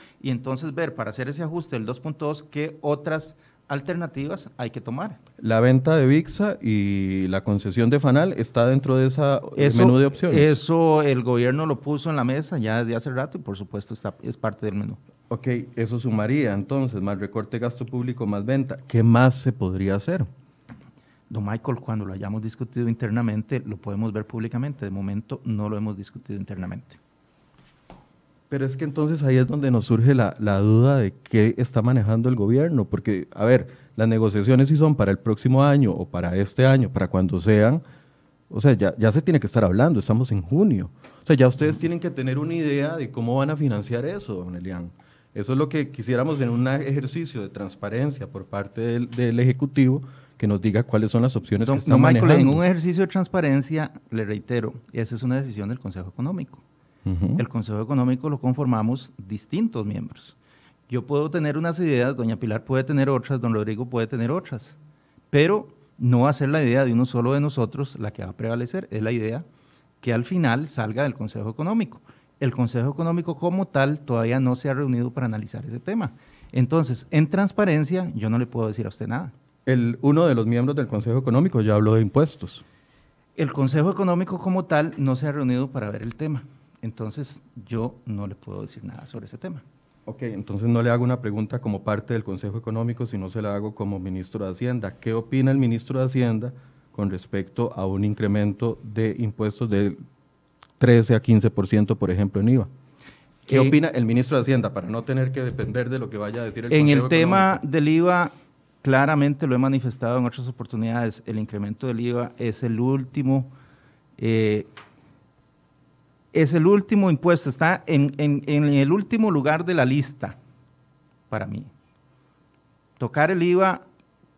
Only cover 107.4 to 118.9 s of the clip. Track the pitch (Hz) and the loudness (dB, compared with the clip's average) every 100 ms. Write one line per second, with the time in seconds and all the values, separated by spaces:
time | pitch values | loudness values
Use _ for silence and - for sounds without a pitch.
107.4 | 190 185 147 156 147 160 175 180 170 - | 4 2 -2 0 4 4 4 2 0 -6
108.4 | _ _ _ _ 135 131 143 151 143 143 | _ _ _ _ 2 4 4 4 2 0
109.4 | 151 127 135 135 123 123 117 127 120 - | 0 2 2 0 -2 -4 -2 0 -2 -4
110.4 | 127 123 110 113 113 117 117 - - 107 | -10 -12 -10 -6 -4 -2 -4 -6 -8 -8
111.4 | 107 104 101 110 131 113 120 120 120 - | -6 -8 -8 -8 -6 -4 -4 -4 -6 -6
112.4 | 120 107 120 113 123 135 131 147 131 135 | -6 -4 -4 -2 0 -2 -4 -4 0 0
113.4 | 131 - _ _ _ _ _ - 113 113 | -2 -12 _ _ _ _ _ -6 -2 0
114.4 | 110 107 - - - _ _ _ _ _ | 0 0 -4 -18 -20 _ _ _ _ _
115.4 | _ _ _ _ _ _ _ _ _ 165 | _ _ _ _ _ _ _ _ _ 0
116.4 | 151 165 170 202 202 208 190 143 175 170 | 2 4 6 4 4 2 4 4 4 2
117.4 | 143 123 165 185 - 143 143 139 147 143 | 0 0 0 0 0 2 2 0 -2 -2
118.4 | 143 147 147 143 139 | 0 0 2 2 2